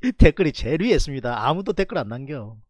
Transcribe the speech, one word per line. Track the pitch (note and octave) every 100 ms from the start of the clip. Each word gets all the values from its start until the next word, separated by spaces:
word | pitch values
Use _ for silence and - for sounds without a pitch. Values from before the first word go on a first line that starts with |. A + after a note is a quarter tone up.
| B3+ -
댓글이 | F#3+ D3+ E3+
제일 | - A2 D#3+
위에 | A3+
있습니다. | E3 - C3+ A#2+ A#2+ A#2
아무도 | E3 G3
댓글 | G3 F#3+ F3
안 | G2+
남겨. | A#2+ C#3 D3 G#2 G#2+